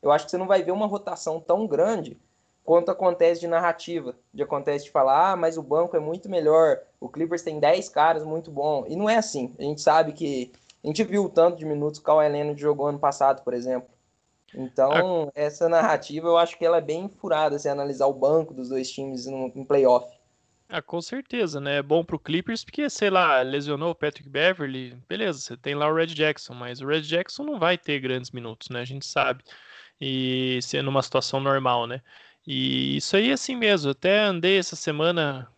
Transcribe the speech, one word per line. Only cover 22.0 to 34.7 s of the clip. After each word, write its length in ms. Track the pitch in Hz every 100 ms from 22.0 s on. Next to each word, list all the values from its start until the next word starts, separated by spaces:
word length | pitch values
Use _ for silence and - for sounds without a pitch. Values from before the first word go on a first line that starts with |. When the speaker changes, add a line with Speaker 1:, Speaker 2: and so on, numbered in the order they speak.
Speaker 2:
pro 140 | 170 160
Clippers 460 | - 160 185 233
porque, 240 | - - 294
sei 220 | - 208
lá, 320 | 190 170 131
lesionou 480 | 127 139 143 143 165
o 40 |
Patrick 340 | 165 151 - 135
Beverley, 680 | 139 170 185 143 131 127 123 127
beleza, 300 | 190 214 143
você 160 | - 120
tem 180 | 139
lá 120 | 143 151
o 60 |
Red 120 | 160 165
Jackson, 480 | 156 151 151 -
mas 260 | 123 123 123
o 60 | 131
Red 160 | 156
Jackson 420 | 151 165 190 -
não 140 | 294 277
vai 180 | 165 180
ter 240 | - 143
grandes 300 | 131 127 127
minutos, 400 | 127 117 110 -
né? 100 | 123
A 40 |
gente 200 | 123 139
sabe. 400 | - - 135 131 _ - - - - _
E 580 | 135 131 127 127 127 127
se 160 | - 139
é 40 |
numa 200 | 139 135
situação 360 | - 135 - 135
normal, 480 | 139 139 131 120 120
né? 140 | 127 _ - - _ -
E 500 | 135 131 131 135 143
isso 200 | - 190
aí 140 | 233
é 40 |
assim 220 | 269 - 254
mesmo. 320 | 220 196 143
Eu 40 |
até 320 | 135 180 202
andei 340 | 208 180 175 196
essa 160 | 175